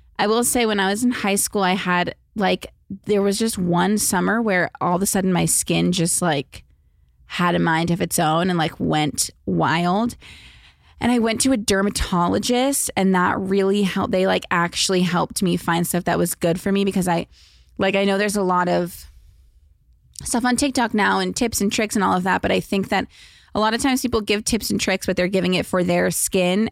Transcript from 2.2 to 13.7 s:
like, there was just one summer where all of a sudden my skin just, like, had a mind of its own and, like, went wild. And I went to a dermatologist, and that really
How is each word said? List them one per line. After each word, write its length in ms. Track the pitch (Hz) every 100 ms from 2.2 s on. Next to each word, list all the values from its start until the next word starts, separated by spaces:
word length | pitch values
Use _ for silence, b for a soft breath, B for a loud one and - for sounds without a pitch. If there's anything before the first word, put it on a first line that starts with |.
| _ -
like, 360 | 190 185 - - - 196 -
there 180 | 208
was 160 | 202 202
just 180 | 226 220
one 400 | 180 170 185 214
summer 420 | - 226 185 220
where 300 | 220 185 170 -
all 180 | 170 180
of 40 |
a 60 | 202
sudden 260 | 196 190
my 120 | 175 165
skin 460 | - - 165 175
just, 300 | 175 170 -
like, 420 | 175 147 - - - _ _ _ _ _ -
had 300 | - 175 175
a 40 |
mind 300 | 170 160 170
of 120 | 170
its 180 | 170 -
own 300 | 156 160 185
and, 100 | 175
like, 200 | 160 -
went 520 | 165 156 151 - - - -
wild. 680 | 175 156 160 175 190 233 - B B B B B B B B
And 100 | 233
I 80 | 240
went 220 | 226 220
to 120 | 262
a 40 | 262
dermatologist, 1300 | 208 196 202 - - 180 175 196 208 247 269 277 - -
and 180 | 190 185
that 240 | 180 -
really 440 | 190 196 196